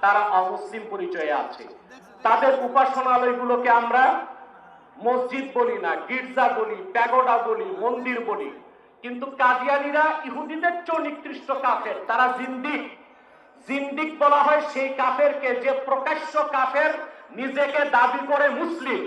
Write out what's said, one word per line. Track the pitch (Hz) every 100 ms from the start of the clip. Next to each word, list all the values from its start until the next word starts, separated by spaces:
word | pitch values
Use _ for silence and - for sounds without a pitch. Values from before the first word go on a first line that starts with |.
তারা | 196 208 208 190
অমুসলিম | 185 208 208 220 208
পরিচয়ে | 202 175 175 156 143
আছে। | 151 - 113 - - 262 - - 233
তাদের | - 269 254 247
উপাসনালয়গুলোকে | 254 262 262 254 247 247 240 247 247 240 233
আমরা | 233 240 262 - - - - - - - - - 226
মসজিদ | 254 247 269 269 240
বলি | 240 226
না, | 175 160 -
গির্জা | 254 254 - 247 -
বলি, | 214 208 -
প্যাগোডা | 233 233 254 247 233 226
বলি, | 214 190 190
মন্দির | 220 254 254 240 226
বলি, | 202 - - - - _ _
কিন্তু | 240 247 269 277
কাদিয়ানীরা | 254 254 254 277 285 294 311 311 269
ইহুদিদের | 247 - 311 349 349 -
চেয়ে | 320 294
নিকৃষ্ট | 294 294 254 - 269
কাফের, | 254 220 214 185 -
তারা | 226 254 247
জিন্দিক। | 254 262 277 294 - - - - - - - - -
জিন্দিক | 269 277 277 311 -
বলা | 285 285 262
হয় | 302 302
সেই | 262 269 262
কাফেরকে, | 254 262 285 285 254 240
যে | 262 269 262
প্রকাশ্য | 269 277 302 - 302 285
কাফের, | 262 254 262 311 - - - - 202
নিজেকে | 269 269 285 294 285 240
দাবি | 247 269 277
করে | 285 285 240
মুসলিম। | 330 330 262 208